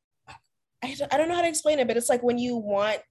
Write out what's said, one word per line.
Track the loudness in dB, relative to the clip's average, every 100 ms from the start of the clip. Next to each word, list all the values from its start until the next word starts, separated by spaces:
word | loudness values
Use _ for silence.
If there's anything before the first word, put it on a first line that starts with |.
| _ _ -20 -20 _ _ _ -12
I | -10
don't, | -6 -2
I | 0
don't | 2
know | 2
how |
to | 0
explain | 0 2 2
it, | 2
but | 0
it's | 2
like | 2
when | 2 0
you | -2 -4
want, | -2 0 0 -2 -8